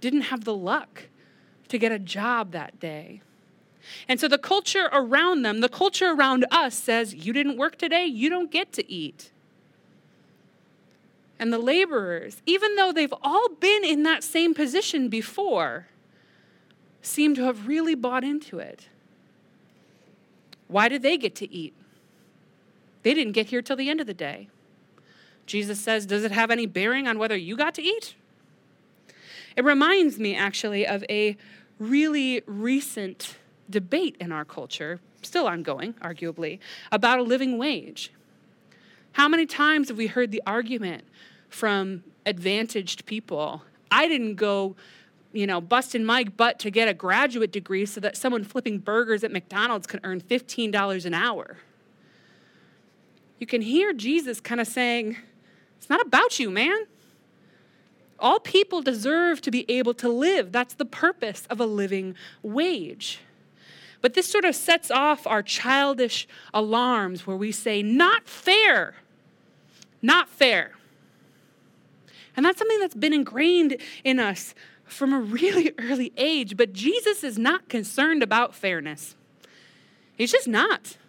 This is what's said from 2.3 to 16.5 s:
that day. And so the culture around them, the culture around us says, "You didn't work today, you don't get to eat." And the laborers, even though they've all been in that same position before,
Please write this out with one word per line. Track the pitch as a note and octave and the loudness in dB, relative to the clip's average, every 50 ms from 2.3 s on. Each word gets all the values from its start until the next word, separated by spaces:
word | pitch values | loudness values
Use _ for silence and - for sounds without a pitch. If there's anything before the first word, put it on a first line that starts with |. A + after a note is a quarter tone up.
| B3 A#3 G#3+ F#3 | 0 -2 -2 -4
that | E3+ E3 D3 - - - | -8 -10 -10 -12 -14 -12
day. | - E3 D3+ D3+ D#3 - - G3+ _ _ _ _ _ _ _ _ _ _ _ _ - - - - - - | -12 -12 -12 -12 -16 -18 -20 -20 _ _ _ _ _ _ _ _ _ _ _ _ -20 -20 -20 -10 -4 -2
And | B3+ A#3+ | -2 0
so | - D4 | 2 2
the | C#4 C#4 | 2 2
culture | - - F#4+ G4+ - - - G4 F4+ D4+ | 2 2 0 0 0 0 0 0 2 2
around | - C#4+ C4 A3+ C4 C#4+ E4 F4+ F4+ D4 A#3+ | 2 2 2 4 4 4 4 4 2 2 0
them, | G#3+ G#3 A3 | 0 0 0
the | A#3 B3 | 0 0
culture | - - F#4 G4 - - F#4+ F4+ | 0 2 0 0 2 2 0 2
around | E4 C#4 C#4 C4+ C4 B3+ B3 - | 4 4 4 4 4 4 2 4
us | - D#4+ D#4 B3+ B3 | 4 4 2 2 -2
says, | - - - A3+ A#3 A#3 G#3 G3 | -4 -2 0 0 0 0 -2 -8
"You | D#3 D#3 G3+ | -10 -6 -4
didn't | A#3 C#4+ C#4+ C#4+ C4+ A3+ | -2 0 0 0 0 -2
work | C#4 D#4+ - - | -2 -2 -2 -4
today, | - E4 D#4+ E4+ F4+ | -4 0 0 0 0
you | E4+ B3+ G#3+ A#3+ D#4 | 0 -2 -2 -2 0
don't | F4 F4+ F4+ D#4 | 0 0 -2 -2
get | - E4 F#4+ - - | -2 -4 -4 -4 -6
to | - - - | -8 -8 -6
eat." | F3+ F3 D#3 C#3+ - - - - _ _ _ _ _ _ _ _ _ _ _ _ _ _ _ _ _ _ _ _ _ _ _ _ _ _ _ _ _ _ _ _ _ _ _ _ _ _ _ _ _ - | -8 -10 -10 -10 -12 -16 -20 -20 _ _ _ _ _ _ _ _ _ _ _ _ _ _ _ _ _ _ _ _ _ _ _ _ _ _ _ _ _ _ _ _ _ _ _ _ _ _ _ _ _ -4
And | A#3 A3+ A#3 | -2 0 0
the | A3+ | 0
laborers, | A#3 B3+ D4 F4+ F#4+ F4 D4+ A#3 G3 F3+ F3 E3 - - - - - | 2 2 4 4 2 2 0 -2 -2 -4 -6 -6 -8 -12 -16 -8 -2
even | - F4 F#4+ G#4 G#4+ G#4 | 0 0 2 2 2 2
though | G4+ F#4+ F#4 | 2 2 2
they've | D#4+ D#4+ D4+ C4 C4 - | 2 0 0 -2 -2 -4
all | - C#4 D#4 G4+ A#4+ A4+ | -2 0 2 2 2 2
been | E4 - - F#4+ G#4 G#4+ G4 | 0 2 2 4 4 4 2
in | D4+ D#4 C#4+ D4+ | 2 2 2 2
that | D#4+ D#4+ - - | 2 2 0 -2
same | - - E4 E4+ E4+ D#4 | -2 0 2 2 2 2
position | - D4+ B3+ B3+ F#4 G#4+ - - D4+ C4 A#3 | 2 0 0 0 -2 -2 -2 -2 -2 -2 -2
before, | G3+ A3+ G#3+ - - - G4+ G4 C4 F3+ D#3+ C3+ A#2 D#3 F3 _ _ _ _ _ _ _ _ _ _ _ _ _ | -2 -4 -6 -6 -6 -4 -2 0 0 0 0 -2 -4 -8 -12 _ _ _ _ _ _ _ _ _ _ _ _ _